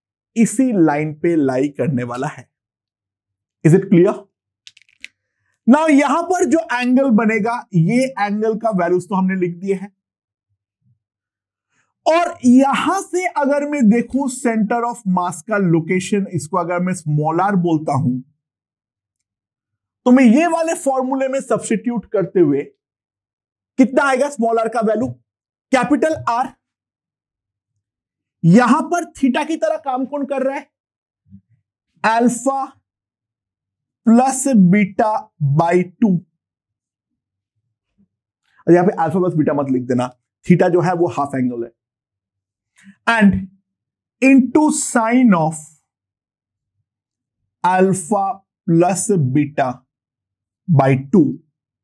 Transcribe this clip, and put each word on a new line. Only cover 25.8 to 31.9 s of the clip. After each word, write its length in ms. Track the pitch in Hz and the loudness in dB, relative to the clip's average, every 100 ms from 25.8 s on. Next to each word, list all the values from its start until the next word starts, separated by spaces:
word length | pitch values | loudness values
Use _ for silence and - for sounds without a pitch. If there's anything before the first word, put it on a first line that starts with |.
| 240 277 311 311 - | 0 0 -2 -4 -4
R। 240 | 240 247 - _ _ _ _ _ _ _ _ _ _ _ _ _ _ _ _ _ _ | -4 -6 -10 _ _ _ _ _ _ _ _ _ _ _ _ _ _ _ _ _ _
यहां 380 | 165 214 233 302 | 4 4 4 0
पर 220 | 302 349 339 | 0 -4 -6
theta 340 | - 269 277 302 | -4 -2 -2 -4
की 80 | 320 | -4
तरह 200 | 320 311 | -4 -6
काम 280 | 269 254 262 | -6 -6 -6
कौन 200 | 285 262 | -8 -6
कर 180 | 269 | -4
रहा 120 | 262 285 | -4 -6
है? 120 | - _ _ _ _ _ _ - _ _ _ _ _ | -12 _ _ _ _ _ _ -20 _ _ _ _ _